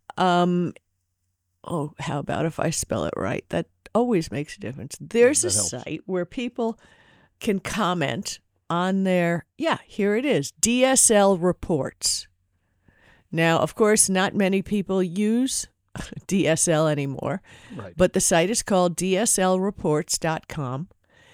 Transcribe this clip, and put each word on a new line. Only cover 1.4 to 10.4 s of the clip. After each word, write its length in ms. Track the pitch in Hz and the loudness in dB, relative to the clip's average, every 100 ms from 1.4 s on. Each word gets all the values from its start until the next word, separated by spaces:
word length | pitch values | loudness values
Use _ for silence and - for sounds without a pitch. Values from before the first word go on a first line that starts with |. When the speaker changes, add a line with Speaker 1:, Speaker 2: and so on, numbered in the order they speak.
| _ _ | _ _
Speaker 1:
oh, 300 | - 165 151 - | -8 -4 -4 -8
how 180 | 147 143 | -8 -6
about 260 | - - | -4 -2
if 140 | 160 - | -2 -2
I 120 | 165 | -4
spell 340 | 156 - 107 | -4 -4 -4
it 100 | 76 - | -2 -4
right? 280 | 95 - - | -4 -4 -4
That 160 | 170 - _ - | -6 -6 _ -4
always 360 | 214 247 196 160 | -2 2 0 -2
makes 260 | 143 - - | -6 -8 -10
a 40 | |
difference. 360 | 107 139 143 - | -12 -12 -12 -14
There's 400 | 147 226 240 285 | -4 4 6 4
Speaker 2:
That 100 | 359 | 0
Speaker 1:
a 40 | - | -2
Speaker 2:
helps. 140 | 185 | -2
Speaker 1:
site 300 | - - - | -6 -8 -10
where 220 | - 185 170 | -6 -4 -4
people 520 | - 240 - 226 226 _ _ _ _ _ - | -6 -8 -4 -4 -6 _ _ _ _ _ -6
can 180 | - 196 | -2 -2
comment 840 | - 202 180 175 135 120 - - _ _ - | -2 -2 0 0 -2 -4 -6 -12 _ _ -6
on 360 | 170 185 190 | -2 0 2
their, 420 | 190 180 170 170 - - | 2 2 2 0 -6 -6
yeah, 220 | 320 - - | -2 -2 -6
here 300 | - 202 208 | -2 0 0
it 80 | |
is, 260 | 285 175 | 2 0